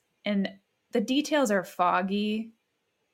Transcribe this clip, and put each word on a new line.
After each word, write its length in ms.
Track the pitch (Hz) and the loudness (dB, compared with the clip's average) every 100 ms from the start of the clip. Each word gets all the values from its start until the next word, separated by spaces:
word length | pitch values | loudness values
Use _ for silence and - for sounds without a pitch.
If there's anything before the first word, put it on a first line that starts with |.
| _ _ | _ _
And 240 | 208 202 190 - _ _ _ | -4 -2 -2 -8 _ _ _
the 80 | 240 | -2
details 500 | 208 262 294 302 247 | 0 0 0 2 2
are 140 | 202 | 0
foggy 880 | 180 - 175 180 190 202 208 214 226 - _ _ _ _ _ | -2 0 2 2 0 -2 -2 -4 -6 -14 _ _ _ _ _